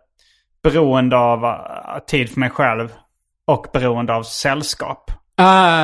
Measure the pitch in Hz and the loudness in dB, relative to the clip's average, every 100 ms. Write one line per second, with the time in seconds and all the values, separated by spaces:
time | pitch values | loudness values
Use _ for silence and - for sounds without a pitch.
0 | _ _ _ _ _ _ 156 151 143 131 | _ _ _ _ _ _ 0 2 2 2
1 | 127 123 120 117 117 - - - - - | 2 2 2 2 -2 -6 -10 -14 -12 -12
2 | - 147 117 135 127 - 131 113 117 - | -4 -2 -2 -4 -4 0 0 0 -6 -12
3 | _ _ _ _ - 143 - 139 123 117 | _ _ _ _ -2 -2 -2 -2 -2 -2
4 | 117 113 113 - 147 139 131 - - - | -2 -4 -6 -6 -4 -4 -6 -8 -10 -10
5 | - - _ - 185 190 180 165 | -10 -12 _ 2 4 6 4 2